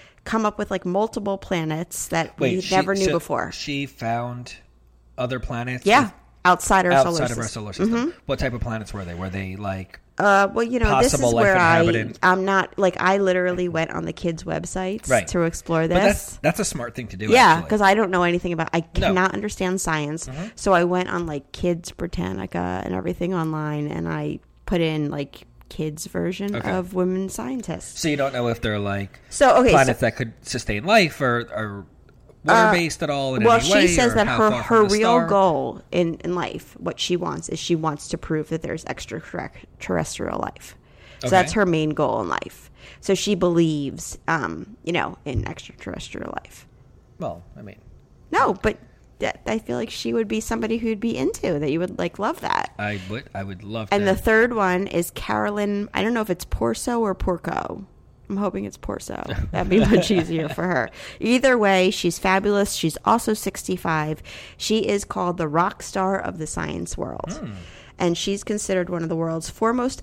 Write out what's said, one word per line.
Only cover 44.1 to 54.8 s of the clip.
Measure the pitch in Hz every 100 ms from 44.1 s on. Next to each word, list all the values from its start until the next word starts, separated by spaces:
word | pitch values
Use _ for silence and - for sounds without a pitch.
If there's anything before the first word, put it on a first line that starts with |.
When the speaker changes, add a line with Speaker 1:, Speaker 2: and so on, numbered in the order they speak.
| - -
Speaker 1:
um, | 160 92 82 - 214
you | -
know, | 170 - - 151
in | 123 -
extraterrestrial | - - - - - - - - -
life. | - - - - - - _ -
Speaker 2:
Well, | 151 85 87 -
I |
mean, | 104 98 - - _ _ -
Speaker 1:
No, | 302 269
but | 190 - - - _ - -
that, | - - -
I | 220
feel | 220 247
like | 226
she | - 233
would | 233 208
be | 220
somebody | - 226 220 226
who'd | 226 214
be | 233 233
into | 285 466 - 147
that. | 147
You | 160
would, | 180 -
like, | 170 -
love | 214 339
that. | - 50 - -
Speaker 2:
I | 104 104 92
would, | 113 147
I | 98
would | 98 90
love | 101 113 110
Speaker 1:
And | 202 202
Speaker 2:
to. |
Speaker 1:
the | 190
third | - 220 240
one | 226 190 180